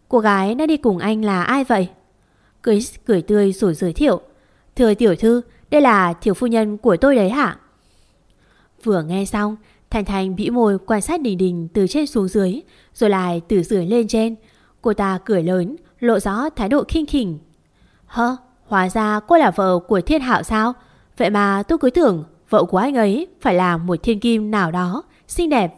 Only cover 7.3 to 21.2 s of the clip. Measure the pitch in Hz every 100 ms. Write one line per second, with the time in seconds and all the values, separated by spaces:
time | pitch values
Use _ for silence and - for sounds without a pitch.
7.3 | 269 220 - _ _ _ _ _ _ _
8.3 | _ _ _ _ _ 226 185 156 190 196
9.3 | 208 208 214 _ _ _ 220 196 196 190
10.3 | 185 208 247 220 190 - 214 285 339 247
11.3 | 185 185 170 165 214 185 302 285 226 190
12.3 | 208 185 247 - _ _ - 214 190 180
13.3 | 170 - 202 170 202 170 233 214 220 226
14.3 | 220 _ _ _ _ 233 202 196 185 -
15.3 | 190 165 185 180 330 _ _ 240 220 202
16.3 | 208 302 - 202 277 - 330 294 285 196
17.3 | 147 - _ _ _ _ _ _ 233 240
18.3 | 254 _ _ _ 196 185 226 214 214 214
19.3 | 339 - 185 190 180 - 196 - 311 254
20.3 | 196 - 220 226 247 _ _ _ -